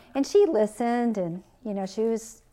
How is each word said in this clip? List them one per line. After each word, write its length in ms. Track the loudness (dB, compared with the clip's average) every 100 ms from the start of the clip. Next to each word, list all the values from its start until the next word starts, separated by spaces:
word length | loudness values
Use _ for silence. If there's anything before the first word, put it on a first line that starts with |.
| -8 -4
and 100 | 2
she 200 | 4 4
listened, 720 | 4 0 0 -2 0 0 0
and, 260 | -4 -6 -12 _ -8
you 80 |
know, 120 | -6 -6
she 180 | -2
was 380 | -2 -2 -6 -20 _